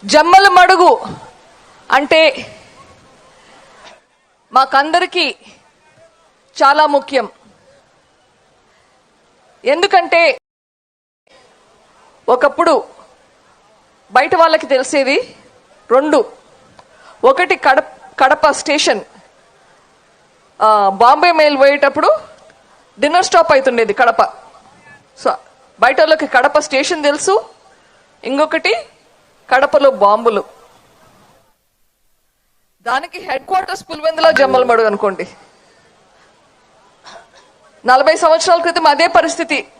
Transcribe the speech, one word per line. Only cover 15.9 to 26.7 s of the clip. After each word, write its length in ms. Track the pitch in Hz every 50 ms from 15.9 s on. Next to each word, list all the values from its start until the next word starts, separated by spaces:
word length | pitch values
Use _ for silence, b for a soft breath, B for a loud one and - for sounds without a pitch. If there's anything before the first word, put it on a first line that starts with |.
రెండు, 420 | 226 262 285 302 302 277 220 - - _ _ _ _ _ _ _ _ - _ b b b b b b b -
ఒకటి 320 | 247 269 294 359 - 370
కడప, 280 | 285 - 294 262 269 285 - - - - - - -
కడప 260 | - 262 - 302 - 302 277 - -
స్టేషన్, 420 | - 285 302 - 339 262 202 185 _ _ - _ _ _ _ _ _ _ _ _ _ _ _ _ _ _ _ _ _ _ _ _ _ _ _ _ _ _ _
ఆ, 280 | - 214 214 208 202 196
బాంబే 440 | 196 190 226 240 277 302 330 349 339
మెయిల్ 260 | - - 302 294 269 269
పోయేటప్పుడు 480 | 277 285 285 285 277 - 294 311 494 622 622 - - - _ _ - _ _ _ _ _ _ _ _ _ 208
డిన్నర్ 260 | 214 302 320 359 370
స్టాప్ 280 | 370 - 359 320 330 302
అవుతుండేది 400 | 269 269 269 247 233 226 202 202 - 269
కడప. 200 | - 339 - 208 - - - - - _ - _ _ _ _ _ - - - _ _ _ - -
So, 60 | 247 - - - _ _ _ _ _ _ _
బయట 200 | 220 247 285 -
వాళ్ళకి 260 | 320 311 320 311 311
కడప 320 | 269 - 247 247 285 269 302
స్టేషన్ 440 | 294 -